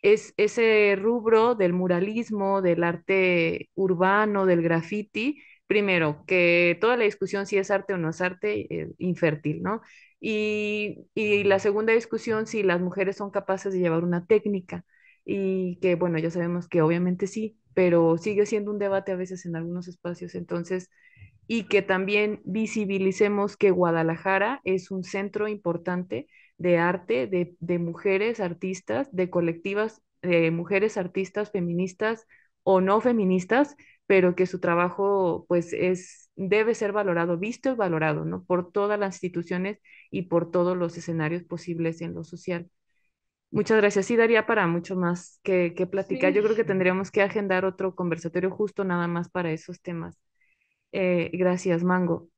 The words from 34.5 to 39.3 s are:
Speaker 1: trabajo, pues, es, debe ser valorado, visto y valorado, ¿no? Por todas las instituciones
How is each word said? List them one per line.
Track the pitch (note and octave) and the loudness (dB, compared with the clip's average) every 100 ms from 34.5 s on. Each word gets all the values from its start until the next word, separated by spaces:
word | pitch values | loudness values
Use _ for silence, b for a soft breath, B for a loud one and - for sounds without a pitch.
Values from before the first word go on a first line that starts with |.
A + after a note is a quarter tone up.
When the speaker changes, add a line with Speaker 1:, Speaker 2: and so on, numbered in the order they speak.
| F#3 | 0
Speaker 1:
trabajo, | F3+ E3+ F3+ F#3 G3 G3 F3+ F3 - | 0 2 0 0 0 2 0 -2 0
pues, | F3 E3+ | -2 -2
es, | - F3+ F#3 F#3 - _ - | -4 -2 -2 -6 -20 _ -10
debe | F#3+ G#3 A3 | 0 2 2
ser | A3 G#3 | 0 -2
valorado, | G#3 G3+ E3+ E3+ E3+ | -2 0 0 0 -2
visto | G#3 B3 C4+ | -4 -4 -4
y | B3 | 0
valorado, | G3 D#3+ D#3 D3+ D#3+ | 0 0 0 -2 -4
¿no? | F#3 | -8
Por | - F3+ F3 | -2 -2 -2
todas | G3+ G3+ G#3 | -2 -2 -2
las | G3 | -4
instituciones | F#3 F#3 | -6 -8